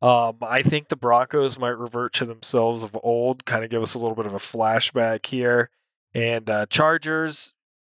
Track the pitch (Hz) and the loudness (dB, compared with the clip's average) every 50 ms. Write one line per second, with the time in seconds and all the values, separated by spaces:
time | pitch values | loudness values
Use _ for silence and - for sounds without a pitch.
0 | 127 123 123 120 117 113 113 113 120 113 120 131 135 - 151 151 147 - 156 127 | 4 4 6 6 4 0 -2 -6 -4 -2 0 2 2 2 2 0 -2 -4 -6 -2
1 | 120 120 120 120 131 - - 147 139 135 113 123 127 120 123 113 120 120 117 120 | 2 4 4 4 4 2 0 0 0 0 -2 -2 -4 -4 -4 -4 -6 -8 -6 -6
2 | 123 120 - - 127 117 113 113 - - - 120 113 117 117 113 113 104 104 113 | -4 -4 -4 -4 -4 -6 -8 -10 -6 -2 2 2 2 2 2 -2 -6 -10 -8 -4
3 | - 120 117 120 120 127 131 127 - - 120 113 113 113 117 113 113 107 - 123 | 0 0 2 2 2 0 -2 -2 -4 -4 -2 -2 -2 -2 -2 -2 -2 -2 -4 -4
4 | 117 113 110 113 110 104 98 98 - - - 113 110 110 113 113 - - - 127 | -4 -4 -4 -4 -6 -6 -6 -10 -10 -6 -2 0 0 2 2 2 0 0 0 0
5 | 117 113 113 110 - - 135 123 123 120 120 120 117 - _ _ _ _ _ _ | 0 0 0 -4 -6 -6 -4 -2 0 2 2 2 0 -2 _ _ _ _ _ _
6 | _ _ - 120 117 117 117 113 110 110 107 104 104 - - - 151 156 165 160 | _ _ -4 -2 -2 -2 -2 -2 -2 -2 -2 -2 -2 -2 0 2 2 2 2 0
7 | 156 156 160 160 160 156 147 - - - _ _ _ _ _ _ _ _ _ | -2 -4 -4 -4 -4 -4 -6 -8 -10 -10 _ _ _ _ _ _ _ _ _